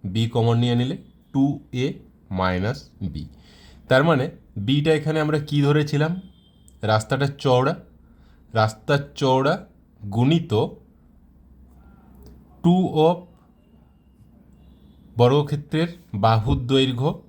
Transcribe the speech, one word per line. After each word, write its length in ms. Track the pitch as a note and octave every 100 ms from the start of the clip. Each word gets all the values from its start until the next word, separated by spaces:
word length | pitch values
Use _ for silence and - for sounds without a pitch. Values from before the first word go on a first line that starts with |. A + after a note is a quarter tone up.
বি 180 | G2 G2+ A#2
কমন 280 | B2 A#2 A#2
নিয়ে 180 | A#2+ A#2+
নিলে 160 | B2 D#3+ - _ _
টু 120 | C#3 C#3 C#3+ -
এ 140 | B2+ C3+ - - _ _
মাইনাস 480 | F#2 F#2 F2+ G2+ C#3 - - F#2
বি। 120 | D2 D2 - - - - - -
তার 140 | C3
মানে 200 | D#3 D3 D3 - - -
বিটা 360 | G2+ C#3+ D#3 D#3
এখানে 200 | D3+ D#3
আমরা 180 | D3+ D3+
কি 180 | D3 D3
ধরেছিলাম? 500 | C#3+ D3+ D3 C#3+ D#3 F3+ - _ _ _ _ _
রাস্তাটা 440 | G#2+ G#2+ - C3+ C#3 C#3+
চওড়া, 320 | C#3+ B2 C3 F3 - _ - - - - _
রাস্তার 460 | A2+ A2 - - C#3+ C#3+
চওড়া 400 | - C#3 C3 C#3 F#3+ - _ _ _
গুণিত 520 | G#2 G#2+ C3 E3 - G#2+ D3 - - _ _ _ _ _ - - - - - - - - - - - -
two 180 | E3 F3+ F#3 D#3 D#3
of 120 | F3 - - _ _ _ _ _ _ _ _ - _ _ - - - - _ - -
বর্গক্ষেত্রের 720 | A#2+ C#3+ C#3+ D3 - D3+ E3+ - -
বাহুর 440 | - A2+ A2+ A2 C#3 A#2+
দৈর্ঘ্য 440 | C3+ C3 A#2+ C#3+ F#3